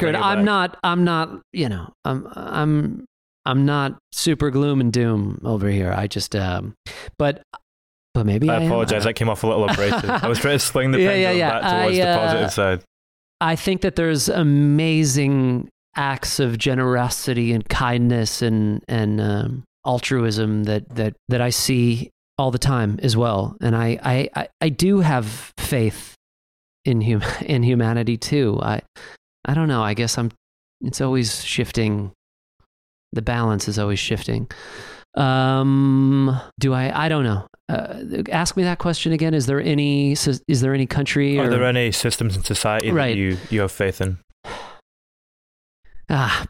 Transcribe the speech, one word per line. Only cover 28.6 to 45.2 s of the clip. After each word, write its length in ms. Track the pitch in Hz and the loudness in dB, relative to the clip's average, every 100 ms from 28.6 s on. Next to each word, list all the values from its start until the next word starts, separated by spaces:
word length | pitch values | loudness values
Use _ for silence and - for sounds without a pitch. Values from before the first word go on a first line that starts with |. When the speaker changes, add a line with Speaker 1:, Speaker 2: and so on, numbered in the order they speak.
Speaker 2:
I, 200 | 110 107 - - - - _ _ - | -2 -4 -8 -18 -20 -20 _ _ -2
I 80 | |
don't 140 | 156 160 | 0 2
know. 160 | 123 | 0
I 100 | 107 | 0
guess 240 | 104 117 - | -2 -2 -2
I'm, 140 | 117 - _ _ _ - | -4 -6 _ _ _ -10
it's 180 | 117 - | -8 -2
always 420 | 135 131 110 - | 0 0 0 -4
shifting. 680 | - - 120 - 110 104 98 - _ _ _ _ _ _ _ _ _ | -6 -4 -2 -2 0 -2 -4 -12 _ _ _ _ _ _ _ _ _
The 100 | 117 | -6
balance 460 | 110 120 113 104 - | -2 0 0 0 -2
is 100 | 104 | -2
always 220 | 104 98 | -2 -2
shifting. 500 | - 110 - 113 120 - - - - - - - | -2 -4 -4 -6 -6 -12 -18 -18 -18 -20 -8 -2
Um, 1200 | 135 131 131 135 135 135 139 135 135 139 135 131 - - | 0 2 2 2 4 4 4 4 4 4 2 0 -4 -4
do 140 | 135 | 0
I, 320 | 127 131 - 156 | 0 0 -2 0
I 40 | |
don't 140 | 151 | 0
know. 220 | 123 98 - _ - | 0 0 -4 _ -6
Uh, 260 | - - - - - 208 | -6 -6 -10 -8 -6 -2
ask 260 | 165 170 - | -2 -2 0
me 60 | |
that 160 | 180 175 | 0 0
question 340 | 175 160 170 | -2 -2 0
again. 200 | 160 160 156 | 0 2 2
Is 100 | 123 | 2
there 160 | 139 | 0
any 520 | 165 147 143 143 143 143 | 0 0 2 2 2 0
sys-, 260 | 147 127 - | 0 -2 0
is 140 | 135 | 2
there 120 | 131 | 2
any 120 | 139 131 | 2 0
country 500 | - 139 147 139 139 | -2 -2 0 2 2
Speaker 1:
Are 60 | 127 | 2
Speaker 2:
or 40 | |
Speaker 1:
there 140 | 123 | 2
any 280 | 127 123 120 | 2 2 0
systems 440 | - 120 - 113 95 | 0 -2 -2 -2 -2
in 80 | |
society 460 | - 104 110 107 110 | -2 -2 0 0 0
Speaker 2:
Right. 180 | 165 131 | 0 0
Speaker 1:
that 40 | 107 | 0
you, 200 | 95 90 - | 0 -2 -2
you 100 | 110 | -2
have 100 | 98 | 0
faith 300 | - 98 - | 0 -2 -2
in? 160 | 95 90 _ _ - - - - _ _ _ _ | -4 -6 _ _ -16 -16 -16 -20 _ _ _ _